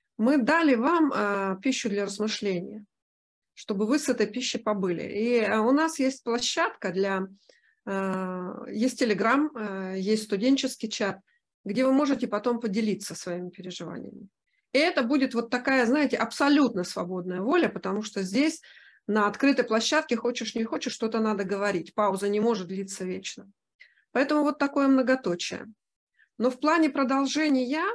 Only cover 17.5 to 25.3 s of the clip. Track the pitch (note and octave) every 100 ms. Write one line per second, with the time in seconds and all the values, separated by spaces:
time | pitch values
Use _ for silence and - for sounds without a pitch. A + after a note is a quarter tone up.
17.5 | F4 G#3+ - F#3 G#3 G#3+ G3 F#3 A3 D#4
18.5 | D#4+ - - - _ - G#3+ G#3 G3+ C#4
19.5 | C#4 A#3 A3 A3+ D4+ D#4 A#3 A#3+ A#3+ A3
20.5 | A#3 A3+ D#4+ A#3+ - A3 A3+ A3 G3 F#3+
21.5 | G3 G3+ F3+ - - G#3 F#3+ G3+ G#3 A3+
22.5 | G#3+ F3 F#3+ G3 - F#3 F#3 G3 - F#3+
23.5 | _ _ _ - _ _ A#3+ C#4+ D4+ D4
24.5 | D4 C#4 C#4+ C#4 C4 A#3+ C4 F#3+